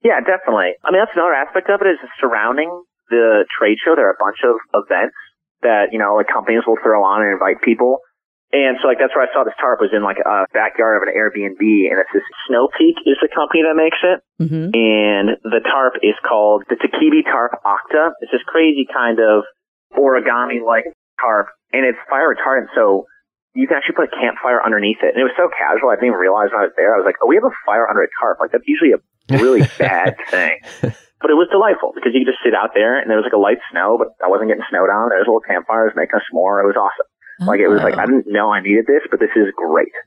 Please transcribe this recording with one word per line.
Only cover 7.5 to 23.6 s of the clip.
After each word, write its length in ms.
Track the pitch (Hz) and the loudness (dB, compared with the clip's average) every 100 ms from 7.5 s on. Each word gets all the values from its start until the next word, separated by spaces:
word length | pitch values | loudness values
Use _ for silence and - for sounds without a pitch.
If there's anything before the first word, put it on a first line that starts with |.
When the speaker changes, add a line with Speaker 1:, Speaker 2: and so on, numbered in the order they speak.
| - | 0
Speaker 1:
people. 380 | - 113 123 131 _ _ _ _ _ | -2 0 0 0 _ _ _ _ _
And 220 | 139 135 123 | 0 0 0
so, 60 | - | 0
like, 100 | - | 0
that's 160 | 175 147 | 0 0
where 80 | |
I 80 | 127 | -2
saw 140 | 143 113 | 0 -2
this 80 | - | -2
tarp 180 | 135 120 | -2 0
was 120 | 104 104 | 0 0
in, 80 | |
like, 160 | 101 95 | -2 -2
a 240 | - 101 95 | -2 0 -2
backyard 480 | 107 107 - 113 107 | -2 -2 0 0 0
of 80 | 98 | 0
an 80 | 104 | -2
Airbnb, 720 | 107 104 101 92 107 104 92 | -2 -4 -8 -2 2 2 2
and 80 | 95 | 0
it's 80 | 92 | 0
this 120 | 98 - - - | -2 -4 -16 -2
Snow 180 | 120 135 - | 0 0 2
Peak 180 | 160 165 - | 2 2 -2
is 100 | 135 | 0
the 80 | - | -2
company 320 | - 147 165 | -2 -2 0
that 120 | 160 160 | 0 2
makes 160 | 160 - | 0 0
it. 160 | 180 185 _ _ | 0 -2 _ _
Speaker 2:
Mm-hmm. 320 | 165 160 170 156 | -4 -4 -2 0
Speaker 1:
And 640 | 113 107 104 101 101 - 110 | 2 2 2 0 0 -4 -2
the 140 | 113 | -2
tarp 300 | - 135 131 - | 0 0 0 0
is 120 | 107 104 - | -2 -2 -2
called 360 | 110 104 104 - | 2 2 2 -2
the 80 | 113 | -4
Takibi 480 | 143 - 156 151 | -4 0 2 2
Tarp 320 | 151 - 120 - | 2 -2 -2 -4
Octa. 480 | 101 98 - 156 160 - | -2 -4 -2 0 0 -4
It's 120 | - | -6
this 120 | 123 - | -6 -2
crazy 380 | 165 160 143 127 | 2 2 2 -2
kind 280 | 135 117 113 | -2 -2 2
of 220 | 110 107 - _ _ _ _ - 139 | 4 2 0 _ _ _ _ 0 2
origami-like 800 | 127 117 120 123 120 113 113 135 - _ - | 2 0 -2 -2 -4 0 0 -2 -16 _ -4
tarp, 280 | 123 107 101 _ _ | 0 0 -2 _ _
and 120 | 131 131 | -2 -2
it's 120 | 110 - | -2 -4
fire 240 | 139 156 | 0 0
retardant, 340 | 117 - 131 104 - | -2 -2 -2 -2 0
so 300 | 107 98 - _ _ _ _ | 2 2 -2 _ _ _ _
you 140 | 127 | -4